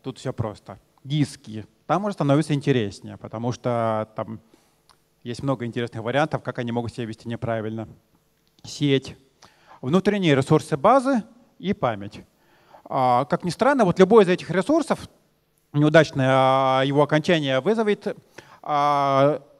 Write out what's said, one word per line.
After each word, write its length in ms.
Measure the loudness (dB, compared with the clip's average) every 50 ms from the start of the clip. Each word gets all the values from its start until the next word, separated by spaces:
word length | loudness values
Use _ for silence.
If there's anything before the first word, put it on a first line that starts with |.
| _
тут 160 | -16 -16 -10
всё 160 | -10 -8 -6
просто. 440 | -6 -6 -6 -8 -12 _ -20 -20 -20 _ _ _ _ _
Диски. 640 | -4 -2 0 0 -2 -2 -10 -18 -14 -14 -14 -14 -16 _ _ _
Там 180 | -2 -2 -2 -2
уже 80 | -4 -4
становится 400 | -2 0 2 2 2 2 0 -2
интереснее, 640 | -2 0 0 0 0 -2 -4 -8 -12 -14 -16 -16
потому 360 | -14 -14 -12 -10 -8 -6 -6 -6
что 560 | -6 -4 -4 -2 -2 0 -2 -2 -2 -4 -6 _
там 260 | -10 -10 -10 -12 -16 -18 _ _ _ _ _ _ _ _ _ _ _ _ _ _ _ _
есть 180 | -14 -12 -8 -6
много 220 | -4 -4 -4 -6
интересных 380 | -6 -6 -6 -6 -6 -8 -8 -6
вариантов, 400 | -2 0 0 0 0 -2 -6 -8
как 160 | -8 -8 -8
они 120 | -6 -4
могут 220 | -4 -4 -6 -6 -8
себя 140 | -10 -10
вести 220 | -10 -10 -12 -12 -12
неправильно. 600 | -10 -8 -6 -6 -6 -6 -6 -8 -8 -10 -10 -12 -16 -20 _ _ _ _ _ _ _ _ _ _ _ _ -20
Сеть. 540 | -18 -8 -4 0 0 2 0 0 -4 -12 -20 _ _ _ _ -20 -20 _ _ _ _ -20 -12
Внутренние 540 | -4 0 0 2 2 2 0 2 2 4 4
ресурсы 420 | 4 4 4 2 2 2 -2 -4
базы 460 | 0 2 4 4 4 4 2 0 -2 -2 -6 _ _ _ _ _ -10
и 120 | -6 -6 -4
память. 500 | -2 -2 -4 -4 -6 -10 -14 -16 -18 -20 _ _ _ _ _ _ _ _ _ -20 -20 _
А, 400 | -6 -2 0 2 2 2 2 2
как 180 | 0 -2 -4 -4
ни 60 | -6
странно, 340 | -4 0 0 2 2 4 2
вот 160 | 2 4 4
любой 240 | 6 8 8 6 6
из 40 | 6
этих 220 | 2 -2 -4 -4
ресурсов, 580 | -4 -2 0 2 0 0 0 -2 -4 -6 -6 -12 _ _ _ _ _ _ _ _ _ _ _ _ -2
неудачное, 560 | 0 2 6 6 6 4 4 0 -2 0 2
а, 540 | 4 4 4 4 4 4 2 2 2 2 0
его 160 | 2 2 2
окончание 600 | 2 2 0 0 0 0 0 0 0 0 -2 0
вызовет, 560 | 0 0 -2 0 0 -2 -2 -2 -4 -8 -10 -10 -14 _ _ -20 -20 -20 -20 -14
а, 800 | -8 -4 -2 0 0 2 2 0 0 2 2 4 4 4 2 -2 -6 -14 _